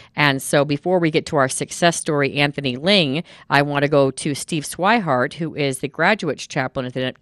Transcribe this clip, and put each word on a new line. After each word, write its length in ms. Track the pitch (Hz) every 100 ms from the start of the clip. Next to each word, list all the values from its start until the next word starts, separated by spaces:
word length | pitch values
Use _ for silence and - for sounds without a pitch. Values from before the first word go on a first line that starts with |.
| - -
And 260 | 147 135
so 240 | - 151 147
before 340 | 143 180 185
we 120 | 165
get 160 | 151 -
to 80 | 151
our 140 | 131
success 480 | - 143 - 170 -
story, 380 | - 147 135 143
Anthony 400 | 147 143 139 123
Ling, 480 | 170 208 147 147 - - -
I 120 | 143
want 220 | 143 143
to 40 | 143
go 220 | 147 135
to 260 | - 156 139
Steve 280 | - 165
Swihart, 680 | - - 190 233 170 127 135
who 220 | 147 160 -
is 240 | 139 127
the 80 | 139
graduates 600 | - 175 214 160 113 -
chaplain 380 | 151 131 139 127
at 60 |
the 200 | 131 131 -